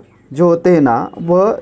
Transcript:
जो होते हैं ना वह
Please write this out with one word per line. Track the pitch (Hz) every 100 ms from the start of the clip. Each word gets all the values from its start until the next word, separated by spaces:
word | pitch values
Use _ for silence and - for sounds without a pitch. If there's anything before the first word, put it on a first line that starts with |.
| - _ -
जो | 135 175
होते | 170 180
हैं | 170
ना | 135 117 - -
वह | 165 180 208 220